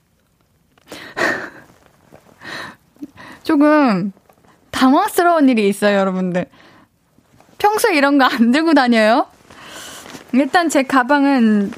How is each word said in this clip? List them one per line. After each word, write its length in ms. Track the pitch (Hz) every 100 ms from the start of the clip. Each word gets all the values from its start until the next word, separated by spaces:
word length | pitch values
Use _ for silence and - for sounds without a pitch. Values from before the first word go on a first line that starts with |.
| _ _ _ _ _ _ _ _ -
<laughs> 2500 | - - - - - - - - _ _ _ _ - _ _ - - - - _ - 285 - - -
조금 680 | - 311 294 302 269 190 196 - _ _ _ _ _
당황스러운 760 | - 262 302 415 - 349 330 269
일이 200 | 226 202
있어요, 300 | 202 208 202
여러분들. 480 | 196 185 185 175 - _ - - _ _ _ _ _ _ _ -
평소에 360 | 415 427 466
이런 240 | 311 277 285
거 60 |
안 260 | 262 269 233
들고 240 | 277 330
다녀요? 520 | 294 247 233 214 254 - _ - - - - - - - - -
일단 360 | 247 285 370 339
제 140 | 285
가방은 880 | 262 269 247 285 277 269 226 208 202